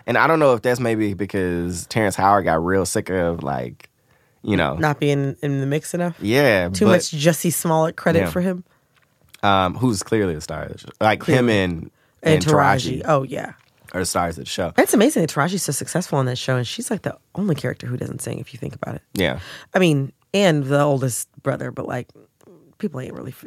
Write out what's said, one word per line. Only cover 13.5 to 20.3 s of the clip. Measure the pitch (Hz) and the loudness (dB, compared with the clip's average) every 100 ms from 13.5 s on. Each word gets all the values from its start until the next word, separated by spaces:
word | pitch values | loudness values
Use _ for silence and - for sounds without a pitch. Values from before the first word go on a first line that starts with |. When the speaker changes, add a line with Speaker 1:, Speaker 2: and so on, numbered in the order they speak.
| - _ _ - | -14 _ _ -8
Speaker 1:
are | 92 | -4
the | 90 | -2
stars | 92 85 78 | -2 -2 -4
of | |
the | 65 | -8
show. | - 85 147 | -6 -2 0
Speaker 2:
It's | - | 2
amazing | 262 247 254 | 4 2 2
that | 160 | -2
Taraji's | 151 160 190 | 0 -2 -2
so | - | -4
successful | 139 131 - - 147 | -6 -4 -6 -2 -2
on | 127 | -2
that | 123 | -4
show, | - 127 | -2 -2
and | 120 | -4
she's, | - - | -8 -6
like, | 208 | -6
the | - - _ | -8 -10 _
only | - 202 | -4 -2
character | 143 131 - 123 | -2 -4 -6 -8
who | 123 | -6
doesn't | - - | -8 -8
sing, | - - | -8 -8
if | - | -10
you | 117 | -12
think | - | -12
about | - - | -10 -10
it. | - _ | -10 _
Speaker 1:
Yeah. | - 82 65 - - - | -2 -2 -2 -10 -18 -2
Speaker 2:
I | 190 | 2
mean, | 180 143 135 - _ | 4 2 -2 -10 _